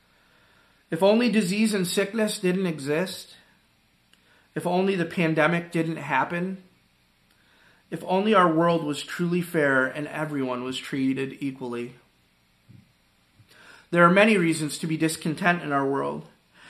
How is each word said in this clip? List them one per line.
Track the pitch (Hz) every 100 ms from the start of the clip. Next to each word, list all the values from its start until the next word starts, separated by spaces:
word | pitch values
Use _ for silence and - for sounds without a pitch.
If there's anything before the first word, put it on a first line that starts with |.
| _ _ _ _ _ _ _ _ _
If | 165
only | 190 220 240
disease | 202 175 208 220
and | 208 180
sickness | - 196 226 214 -
didn't | 180 185 185
exist. | 151 139 151 185 - - - _ _ _ _ _ _ _ _ _ _ _ 151
If | 165
only | 180 196 190
the |
pandemic | 170 - 165 160 156 170 170
didn't | 165 165 156
happen. | 139 135 143 175 185 190 - _ _ _ _ _ _ _ _ _ _ _ _
If | 175 -
only | 185 214
our | 202 180
world | 160 170 170 151
was | 143
truly | - - 175 175
fair | 170 165 143 131 131
and | 151 147
everyone | 151 151 147 127 123
was | 127 127
treated | - 139 135 131 135 131
equally. | 139 131 123 120 120 - _ _ _ _ _ _ _ - _ _ _ _ _ _ _ - - - _
There | 170 175
are |
many | 190 220 208
reasons | 165 156 151 -
to | 170
be | 156
discontent | 160 160 170 147 180 175
in | 156
our | 139 139
world. | 139 143 147 156 _ _ _ -